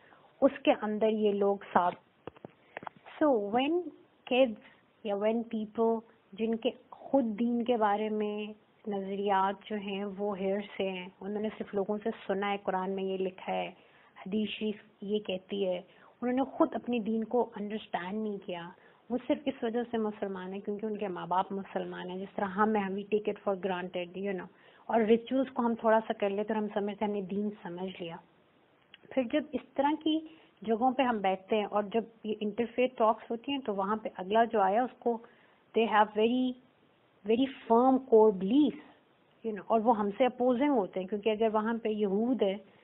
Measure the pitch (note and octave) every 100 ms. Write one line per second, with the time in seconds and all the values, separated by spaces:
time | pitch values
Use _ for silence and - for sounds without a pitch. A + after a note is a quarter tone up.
0 | - - - _ C4+ - - A#3+ G#3+ G#3+
1 | A3 G#3+ G#3+ G3+ G3+ G3+ - G3+ F3 F3
2 | _ _ - - - _ _ - - -
3 | - - D4+ A#3+ G3+ A#3 C#4 F4 D#4+ -
4 | _ _ - B3 C4 G#3 - - _ _
5 | G#3+ G3+ G#3+ A#3 A#3 A3 G#3+ A#3 A3+ A3+
6 | A3+ _ _ G3 A3 A3+ B3+ - _ -
7 | - C#4 A#3 G#3 A#3+ A#3+ A#3 A#3+ G#3+ G#3
8 | G#3+ G#3+ G#3 G#3 G#3+ G#3 _ _ - G3+
9 | F#3+ G3 G3+ F#3+ F#3+ G3+ - G#3+ G3 G3
10 | G3+ F#3+ G3+ F#3+ F#3+ G3 G3+ - F#3+ F#3
11 | F3+ - F#3+ G#3 G#3+ - G3+ G3+ G3 G#3
12 | A3+ A3 - G3 G3+ G3+ G3+ F#3 F#3 F#3+
13 | F#3+ F#3+ F#3 F#3 - F#3 F3 F#3 - _
14 | - - F#3+ G#3+ G#3 - G#3+ G#3 - _
15 | G3+ G#3 G#3 F#3 - G3+ F#3+ F3+ F3 -
16 | - _ B3 B3+ C4+ - D#4+ A#3+ A#3+ A#3+
17 | G3+ A3+ A3 A#3+ A#3 G3+ G#3 G#3+ - F3+
18 | F3+ G#3+ G#3+ G3+ - F3 E3+ - - _
19 | - A#3+ - D4+ C4+ C4 A#3 A#3 A#3+ A3+
20 | G#3+ G#3 G3+ F#3+ F#3 G3 G3+ G#3 A3 G#3
21 | F#3+ F3 E3+ F3+ G3 G3 F#3+ F#3+ F3+ F3+
22 | F3+ F#3 F#3+ - G3+ F#3 G#3+ G#3+ F#3+ G3
23 | G3+ G#3 G#3 G3+ G3+ F#3+ F#3+ F3+ F3+ F3+
24 | F3 F#3 G3 F#3+ F#3 - - - - A3+
25 | G#3+ A3+ A#3 C4 C4+ - A#3+ A3+ A3+ A3
26 | A3+ - G3+ G3 G#3 A3 G#3 G#3 G3+ G3+
27 | G#3 G#3 F3+ G3 G#3 G#3 F3+ F3 F#3+ F#3
28 | E3+ E3 - _ _ _ _ _ _ -
29 | - - A#3 D4+ D4+ B3+ - - C#4+ D4+
30 | D#4 D#4 D#4+ - - _ G3+ A3+ C4 B3+
31 | B3 A3 F#3+ F#3+ - A3 G3 G#3 G3+ A#3
32 | A3 - G#3+ G#3+ G#3+ G3+ A#3 - B3+ B3+
33 | A3 A3 - A#3 C#4+ C#4+ C4 G3 G3 G#3+
34 | A3 - F#3 A3 A#3 A3+ F#3+ G#3 B3+ -
35 | A#3+ A#3 - _ _ _ _ A3 A3+ G#3
36 | G#3+ G#3 A3+ B3+ B3+ B3 - _ _ _
37 | _ _ G3+ A3+ C4+ - - A3+ C4 C4
38 | C4 A3 A3 F#3+ F#3+ C4+ C#4 - - -
39 | _ _ _ _ A3+ G#3 - A3+ A3 G#3+
40 | G3+ G3 B3 B3 B3 A#3+ D4 C4 F3+ F#3+
41 | F#3 G#3 A3 G#3+ A3+ G#3+ G#3+ A3+ A3+ G#3+
42 | G#3 G3 A#3 B3 G3+ G3+ - -